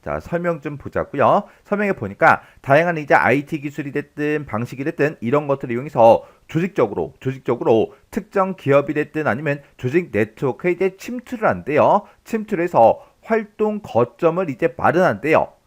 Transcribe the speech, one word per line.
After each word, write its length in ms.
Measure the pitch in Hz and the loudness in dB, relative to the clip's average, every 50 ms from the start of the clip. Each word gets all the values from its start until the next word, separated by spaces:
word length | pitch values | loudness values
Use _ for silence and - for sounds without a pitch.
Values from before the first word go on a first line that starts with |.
자, 180 | _ - 73 76 | _ -6 -8 -8
설명 400 | - - - 170 175 175 170 170 | -8 -6 -8 -4 -4 -4 -6 -6
좀 160 | - 151 147 143 | -8 -12 -12 -12
보자고요. 640 | - - - 95 82 - - 143 123 113 147 190 208 - - _ _ | -14 -8 -6 -6 -6 -4 -2 2 2 4 4 2 0 -4 -18 _ _
설명에 280 | - 208 202 208 202 185 | -6 -4 -4 -2 -2 -4
보니까 480 | - 120 98 98 _ - 156 117 - - - _ - | -4 -6 -10 -4 _ 4 4 4 4 0 -12 _ -16
다양한 360 | - - 139 147 170 175 175 156 | 0 2 4 4 4 2 -2 -4
이제 160 | 151 139 165 | -2 2 2
아이티 460 | 143 76 98 123 139 139 143 170 156 | 2 4 4 2 0 0 -4 -8 -8
기술이 320 | 135 147 143 - 147 143 | -8 -8 -10 -10 -12 -8
됐든 540 | 131 147 - _ _ - 147 147 151 151 147 | -8 -8 -8 _ _ -6 -4 -2 -2 -4 -6
방식이 380 | 139 - 104 120 120 - 131 135 | -6 -6 -6 -6 -6 -8 -8 -8
됐든 320 | 147 139 - 143 147 165 - | -8 -2 0 -2 -2 -2 -4
이런 260 | - 117 127 147 151 143 | -4 0 0 0 0 0
것들을 260 | 139 131 - 135 117 | -4 -4 -2 -6 -6
이용해서 500 | 120 135 147 - 135 117 117 110 - - - - _ _ _ | -6 -6 -6 2 6 6 8 8 6 2 -6 -20 _ _ _
조직적으로, 680 | - 160 175 196 - - 131 104 101 98 82 73 - _ | -4 -4 -4 -2 0 0 0 0 0 -4 -6 -6 -8 _
조직적으로 720 | - 131 131 135 _ - 123 120 170 151 117 110 101 - - _ _ _ | -8 -8 -8 -6 _ -4 -4 -2 2 2 2 2 2 -2 -4 _ _ _
특정 460 | - 233 190 _ _ 202 190 190 190 | -10 -10 -10 _ _ -2 -2 -2 -2
기업이 380 | - - 135 139 139 143 147 151 | -6 -2 2 2 2 2 2 -2
됐든 340 | 147 147 147 _ 156 151 139 | -4 -4 -4 _ -4 -2 -2
아니면 340 | 104 135 160 151 143 147 143 _ _ _ | -2 -2 -2 -4 -6 -6 -8 _ _ _
조직 320 | - 127 123 175 180 147 | -8 -2 -2 -2 -2 0
네트워크에 600 | 131 - 110 107 _ - - 135 120 - - 180 | -2 -2 -2 -2 _ -6 -4 -4 -4 -2 -2 -4
이제 240 | 180 170 185 190 185 - | -2 0 -2 -4 -4 -6
침투를 500 | - - 240 254 - - 254 220 214 180 | -14 -12 -12 -12 -10 -12 -10 -2 -2 -2
한대요. 600 | 107 90 85 - 147 143 107 127 165 202 208 - _ _ _ | -2 -2 -4 -2 2 4 4 4 4 2 0 -4 _ _ _
침투를 400 | - - 220 214 214 214 165 170 | -8 -8 -8 -6 -4 -4 -4 -4
해서 420 | 175 - 143 117 107 - - - _ _ _ | 0 2 4 4 4 4 2 -4 _ _ _
활동 600 | _ - 226 220 226 220 _ _ 214 214 214 208 | _ -2 -2 -2 -2 -6 _ _ -2 -2 -2 -6
거점을 680 | 208 - - - 123 120 - _ - 165 160 175 196 165 | -8 -4 0 0 0 0 -2 _ 0 0 0 0 -4 -4
이제 240 | 131 - - 160 - | -4 -4 -4 -4 -4
마련한대요. 760 | - - 104 135 170 185 160 120 98 - 147 156 117 67 - _ _ _ | 0 0 0 2 2 2 2 0 -2 -2 0 2 2 0 -2 _ _ _